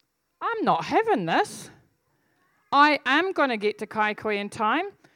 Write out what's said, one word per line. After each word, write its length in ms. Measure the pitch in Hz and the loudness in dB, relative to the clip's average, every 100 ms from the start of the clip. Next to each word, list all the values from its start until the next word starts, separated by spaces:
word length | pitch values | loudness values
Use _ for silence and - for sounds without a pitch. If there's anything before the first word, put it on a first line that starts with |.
| _ _ _ _ | _ _ _ _
"I'm 240 | 370 453 | -6 -2
not 220 | 269 165 170 | 0 0 0
having 400 | 302 453 330 165 | 0 2 0 0
this. 440 | 214 415 - - - _ _ _ _ _ _ _ _ _ | 0 -2 -6 -18 -20 _ _ _ _ _ _ _ _ _
I 260 | 269 294 285 - | 4 4 4 0
am 240 | 285 370 | 0 0
gonna 260 | 359 277 226 | 0 0 0
get 220 | 208 214 | -2 -4
to 80 | 214 | -6
Kaikoui 500 | 220 214 208 220 208 | -2 -2 -2 -4 -4
in 120 | 202 | -6
time, 420 | - 214 262 392 - _ | -2 0 0 -2 -10 _